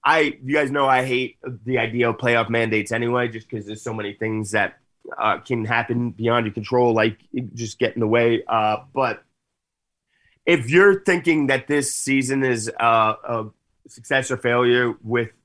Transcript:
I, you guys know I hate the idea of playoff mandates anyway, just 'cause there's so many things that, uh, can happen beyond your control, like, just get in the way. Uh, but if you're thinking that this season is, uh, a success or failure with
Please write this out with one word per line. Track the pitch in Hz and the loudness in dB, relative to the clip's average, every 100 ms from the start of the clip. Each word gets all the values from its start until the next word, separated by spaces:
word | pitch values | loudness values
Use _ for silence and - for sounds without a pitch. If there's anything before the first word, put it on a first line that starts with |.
I, | 143 160 151 - | 2 2 2 -2
you | 131 | -2
guys | 147 143 | -2 0
know | 143 135 | 0 4
I | 131 | 2
hate | 131 127 123 _ 131 120 | 2 -2 -4 _ -14 -12
the | 110 127 | -4 -2
idea | 110 120 117 | -2 0 0
of | 110 | 0
playoff | 123 117 110 | 2 2 2
mandates | 117 113 110 104 | 0 0 -2 -2
anyway, | 117 117 123 120 | -4 -2 -2 -2
just | 110 - | -6 -12
'cause | 113 101 | -12 -10
there's | 107 | -12
so | 120 | -10
many | 110 104 | -8 -8
things | 101 110 110 101 | -6 -6 -4 -2
that, | 107 98 - _ _ - - | -2 -2 -4 _ _ -16 -4
uh, | 110 92 | -2 -2
can | - 123 | -4 -4
happen | 110 113 113 120 120 | 0 -2 0 -4 -4
beyond | 107 113 120 110 | -4 0 0 0
your | |
control, | 110 104 123 123 | -6 -2 2 2
like, | 113 110 104 _ 131 120 | 4 0 -2 _ -10 -10
just | 117 113 - | -10 -12 -4
get | 117 | -4
in | - | -2
the | 110 | 0
way. | 117 117 117 - | 2 2 0 0
Uh, | 113 107 107 - | 0 0 -2 -6
but | 139 127 107 _ _ _ _ _ _ _ _ _ _ _ _ - | -4 -2 -4 _ _ _ _ _ _ _ _ _ _ _ _ 2
if | 170 117 | 2 4
you're | 165 202 196 | 6 6 6
thinking | - 175 165 156 139 | 0 0 2 0 2
that | 135 - | 0 0
this | 147 143 | -2 -2
season | - - 135 127 135 | -6 0 0 0 0
is, | 135 117 110 - | 0 0 -4 -2
uh, | 117 113 110 107 | 2 4 2 0
a | - 117 110 _ _ _ - | -6 -6 -6 _ _ _ -20
success | - 117 135 127 | -20 -2 -2 -2
or | 127 | -4
failure | 123 120 123 120 123 - | 0 2 4 4 2 -4
with | 110 120 113 _ | -4 -4 -4 _